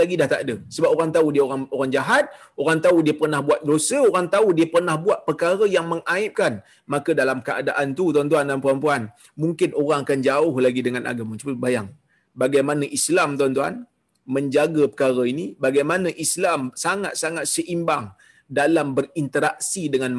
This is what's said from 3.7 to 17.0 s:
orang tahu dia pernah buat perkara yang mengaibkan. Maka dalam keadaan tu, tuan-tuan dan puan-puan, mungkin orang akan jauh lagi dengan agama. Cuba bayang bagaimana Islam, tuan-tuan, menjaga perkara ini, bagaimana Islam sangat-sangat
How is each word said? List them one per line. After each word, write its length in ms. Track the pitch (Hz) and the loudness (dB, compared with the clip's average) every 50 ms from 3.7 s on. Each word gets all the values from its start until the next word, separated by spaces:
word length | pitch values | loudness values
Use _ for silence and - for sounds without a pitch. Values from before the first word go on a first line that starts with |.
| 151 156 - - 247 285 277 214 | 0 2 2 0 0 4 4 4
orang 240 | 180 185 180 165 - | 4 2 0 2 2
tahu 160 | 202 220 208 175 | 2 4 4 4
dia 100 | 156 165 160 165 | 2 2 2 2
pernah 240 | 170 175 180 160 156 165 | 0 0 0 -2 -2 0
buat 160 | 202 196 - - - | 0 0 0 0 -4
perkara 400 | 151 151 175 170 185 196 220 208 185 | -2 0 0 0 2 2 2 2 2
yang 80 | 175 165 170 170 | 0 0 -2 -6
mengaibkan. 720 | 165 - 160 170 185 214 208 - - 196 160 120 101 - _ _ _ _ - | -6 -4 -2 -2 -2 -2 -4 -2 0 0 0 0 -4 -12 _ _ _ _ -4
Maka 240 | 139 143 143 - 160 | -4 -4 0 0 0
dalam 320 | 143 131 131 131 127 - | 2 2 0 0 -2 -4
keadaan 480 | - 120 120 135 - - - 143 139 135 | -6 -6 -4 -4 -2 -2 -2 -2 -2 -2
tu, 160 | 135 190 170 143 | -2 0 2 2
tuan-tuan 320 | 147 143 147 160 156 143 143 | 2 2 2 2 2 2 0
dan 160 | 139 135 131 | -2 -2 0
puan-puan, 480 | 139 135 139 139 151 143 131 110 107 - _ - - - | 0 0 2 2 0 0 0 -2 -6 -12 _ -20 -18 -8
mungkin 400 | - 151 165 170 - 180 156 156 | -4 -2 -2 0 0 0 0 0
orang 240 | 151 147 147 156 143 135 - | 0 0 0 0 0 0 0
akan 100 | 143 139 127 | 0 2 2
jauh 300 | 135 135 147 156 170 135 131 127 | 2 2 2 2 2 2 2 2
lagi 160 | 127 123 127 | 2 2 2
dengan 240 | 120 123 123 123 120 120 120 | -2 -2 -2 -4 -6 -6 -6
agama. 240 | 120 113 110 110 | -6 -8 -8 -10
Cuba 240 | 107 - 143 135 120 | -10 -8 -8 -6 -4
bayang 320 | 123 127 127 117 104 95 - _ _ _ _ _ _ _ - | -2 -2 -2 -2 -4 -8 -14 _ _ _ _ _ _ _ -6
bagaimana 560 | 127 127 135 139 139 135 143 147 147 143 139 | -2 -2 2 2 2 2 2 0 -2 -2 -4
Islam, 480 | 143 131 - - 156 180 160 147 143 | -4 -4 -2 0 2 2 2 0 0
tuan-tuan, 480 | 135 139 135 131 123 139 160 190 247 247 _ _ _ _ _ _ _ _ | 0 0 0 0 0 -2 -4 -6 -10 -14 _ _ _ _ _ _ _ _
menjaga 640 | - 131 135 143 139 131 147 147 160 165 156 143 135 | -4 -4 -2 -2 0 2 2 2 2 2 2 2 2
perkara 400 | - - 139 131 127 127 123 123 | 2 0 0 0 2 2 0 0
ini, 240 | 127 151 180 - - - | -2 -4 -6 -8 -8 -4
bagaimana 480 | 127 131 135 139 139 151 165 185 190 170 | -2 0 2 2 2 2 0 0 -2 -2
Islam 640 | 151 - 160 151 - 170 185 180 165 147 131 127 - | -4 -4 -4 -4 -4 0 0 0 0 0 -4 -6 -8
sangat-sangat 720 | - - 170 190 202 | -6 -4 -2 -2 -2